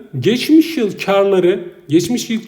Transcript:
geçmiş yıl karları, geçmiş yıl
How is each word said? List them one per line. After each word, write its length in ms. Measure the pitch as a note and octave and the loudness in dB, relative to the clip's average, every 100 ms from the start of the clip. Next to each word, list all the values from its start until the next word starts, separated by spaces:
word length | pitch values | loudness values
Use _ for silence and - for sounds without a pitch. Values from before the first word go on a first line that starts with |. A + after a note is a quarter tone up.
| - C3 | -12 -4
geçmiş 580 | C#3+ A#3 - D#4 D#4+ D#4 | -2 0 4 4 4 0
yıl 140 | G#3 - - | -4 -4 -2
karları, 540 | G3 G3 F#3+ F3 F#3+ - - - | 0 2 2 2 0 -6 -16 -2
geçmiş 400 | D#3 - A#3+ - | -2 0 -4 -4
yıl 120 | A3 | -6